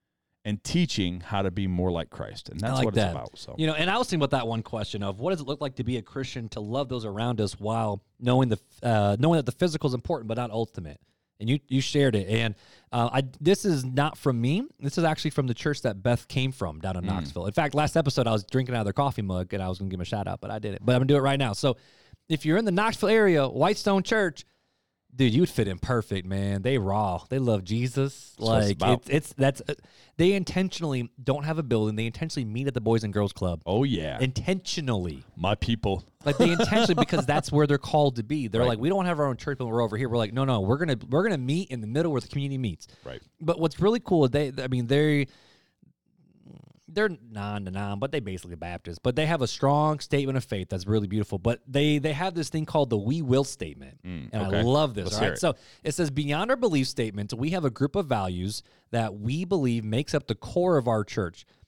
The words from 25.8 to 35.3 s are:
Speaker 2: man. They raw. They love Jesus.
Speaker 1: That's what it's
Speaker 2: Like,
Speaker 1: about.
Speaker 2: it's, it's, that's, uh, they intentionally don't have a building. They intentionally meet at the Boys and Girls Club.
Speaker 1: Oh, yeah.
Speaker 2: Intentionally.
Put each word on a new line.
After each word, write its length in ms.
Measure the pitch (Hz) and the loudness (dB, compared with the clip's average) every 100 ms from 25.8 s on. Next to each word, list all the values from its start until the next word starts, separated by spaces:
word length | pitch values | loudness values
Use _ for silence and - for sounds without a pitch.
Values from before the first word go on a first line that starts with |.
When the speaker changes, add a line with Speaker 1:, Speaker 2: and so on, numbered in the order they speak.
| - 117 - 95 90 | -2 -2 -2 -6 -4
Speaker 2:
man. 340 | 98 98 98 | -2 0 0
They 160 | 123 135 | 0 0
raw. 460 | 98 104 101 87 - | 0 0 0 -2 -4
They 100 | 135 | -2
love 240 | 120 104 | 2 0
Jesus. 720 | 92 113 123 135 135 - - - | 0 -2 -2 -2 -4 -6 -20 -4
Speaker 1:
That's 100 | 110 | 2
what 100 | 113 | 4
it's 100 | 104 | 4
Speaker 2:
Like, 80 | 98 | 2
Speaker 1:
about. 240 | 98 - | 2 2
Speaker 2:
it's, 100 | - | 0
it's, 240 | 151 - | -2 -2
that's, 280 | - 135 - - | 0 0 0 -8
uh, 60 | 147 - _ - - | -8 -12 _ -12 2
they 160 | 175 | 4
intentionally 760 | 202 175 185 190 - 160 131 120 - | 4 0 0 -2 -2 -2 -2 -2 -6
don't 200 | 127 143 156 | -2 -2 -2
have 120 | 160 | -2
a 60 | |
building. 320 | 135 113 107 107 | 0 2 2 0
They 100 | 113 | -4
intentionally 400 | - 160 147 113 | -4 -6 -4 -4
meet 220 | 113 139 | -4 -2
at 60 | 120 | -2
the 60 | |
Boys 220 | 110 113 | 2 2
and 80 | 107 | 2
Girls 180 | 104 101 | 0 0
Club. 280 | - 90 80 82 | 0 -4 -2 0
Speaker 1:
Oh, 180 | 107 | 2
yeah. 360 | 139 95 78 - | 2 0 -2 -2
Speaker 2:
Intentionally. 1040 | 131 - - 190 - - 135 104 87 69 - | -2 0 -2 -2 -2 -4 -2 -2 -2 -8 -14